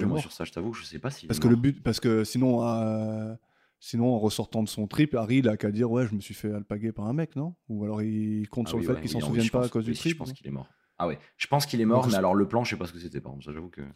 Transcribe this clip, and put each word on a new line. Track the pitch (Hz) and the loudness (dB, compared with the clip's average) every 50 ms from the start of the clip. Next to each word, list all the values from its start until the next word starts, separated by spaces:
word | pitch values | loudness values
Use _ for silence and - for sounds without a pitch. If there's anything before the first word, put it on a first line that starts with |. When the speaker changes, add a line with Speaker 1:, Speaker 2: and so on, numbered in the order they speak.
| 107 | 0
Speaker 1:
retrouvé | 98 | 0
Speaker 2:
moi, | - | 0
Speaker 1:
mort. | 78 | 0
Speaker 2:
sur | 73 - - | -2 -6 -8
ça, | - 90 | -10 -10
je | - | -8
t'avoue, | - 82 90 117 117 | -6 -6 -6 -6 -6
je | - - | -8 -12
sais | - - 73 | -12 -12 -8
pas | - 131 | -8 -8
s'il | 139 - - | -10 -8 -4
est | |
Speaker 1:
Parce | 80 113 - | -4 -2 4
que | - | 6
le | 117 120 | 6 6
Speaker 2:
mort. | 120 | 8
Speaker 1:
but, | 123 139 139 - - | 6 2 0 0 -2
parce | 120 110 - | -2 -2 0
que | - 123 110 110 107 | 2 2 4 4 2
sinon, | - - 123 131 127 123 117 117 | 0 0 2 4 4 4 2 2
euh, | 117 117 113 113 110 110 110 110 110 110 110 110 110 113 - _ _ _ _ _ _ _ _ | 0 0 0 0 0 -2 -2 -2 -4 -4 -6 -6 -8 -10 -12 _ _ _ _ _ _ _ _
sinon, | - - - 117 120 127 123 | -14 -4 0 2 2 4 2
en | 110 | 4
ressortant | 107 107 - - 107 - - 113 | 2 0 0 0 -6 -4 -2 -2
de | 110 | -2
son | 104 - - 107 | -2 -4 -6 -6
trip, | 101 - - 151 147 - | -2 2 2 2 4 4
Harry, | 120 110 104 123 | 0 0 2 4
il | 135 131 | 4 4
a | 113 107 | 4 2
qu'à | 101 - 104 | 2 0 0
dire, « | 104 107 123 117 | 0 2 2 2
Ouais, | 113 123 127 | 2 2 2
je | 110 107 | 0 -2
me | 101 | -4
suis | 98 - 101 | -4 -6 -12
fait | - - 107 | -8 -6 -4
alpaguer | 104 104 101 - 104 104 110 113 | -4 -4 -6 -6 -6 -4 -4 -4
par | 107 - 101 | -4 -4 -4
un | 110 127 | -2 -2
mec », | 156 165 151 - | -2 -2 -4 -4
non ? | 135 147 175 175 _ _ - | -6 -6 -6 -8 _ _ -8
Ou | 110 104 104 | -6 -4 -4
alors | 104 107 107 | -4 -2 -2
il | 107 110 107 107 107 107 107 107 107 - | -2 -2 -2 -2 -2 -2 -2 -4 -4 -4
compte | - 123 113 | -4 -4 -4
Speaker 2:
Ah | - | -2
Speaker 1:
sur | - - | -2 -2
Speaker 2:
oui, | 85 | 0
Speaker 1:
le | 82 | 0
fait | 80 | -2
Speaker 2:
ouais, | 78 | -2
Speaker 1:
qu'il | 80 - | -2 -4
s'en | - 113 | -4 -2
Speaker 2:
mais | |
non, | 113 | -2
Speaker 1:
souvienne | - - 117 113 | 0 0 2 2
Speaker 2:
oui, | |
je | 113 - | 2 2
Speaker 1:
pas | 127 | 0
Speaker 2:
pense, | 123 | 0
Speaker 1:
à | 120 | 0
cause | - 117 110 | 0 -2 -2
du | 117 | -2
Speaker 2:
oui, | 113 | -4
si, | - | -2
Speaker 1:
trip, | - 165 170 | -2 -4 -2
Speaker 2:
je | |
pense | 156 135 127 | -4 -6 -10
Speaker 1:
non ? | 135 | -10
Speaker 2:
qu'il | - - | -12 -10
est | 135 | -10
mort. | 139 131 - - _ _ _ _ _ | -8 -8 -10 -12 _ _ _ _ _
Ah | - 87 | -4 -2
ouais, | 85 73 71 - - _ | -2 -4 -6 -10 -16 _
je | - - | -8 -2
pense | - 143 143 143 | 0 2 2 2
qu'il | - - 117 | 2 0 2
est | 113 | 4
mort, | 110 117 127 | 6 6 6
Speaker 1:
Donc, | 127 | 6
Speaker 2:
mais | 123 104 | 4 4
Speaker 1:
je | |
Speaker 2:
alors | 95 95 90 92 | 4 4 4 6
le | 101 101 | 6 4
plan, | 98 107 117 120 | 4 2 0 0
je | 117 | 0
sais | 107 | -4
pas | 82 90 | -4 -6
ce | 82 85 | -8 -10
que | 85 | -10
c'était, | 87 82 71 71 | -12 -10 -10 -10
par | 69 - | -10 -10
contre, | 67 69 69 | -14 -14 -12
ça, | 71 76 | -12 -12
j'avoue | 78 85 90 | -10 -12 -14
que | - - 71 69 71 | -12 -14 -14 -12 -4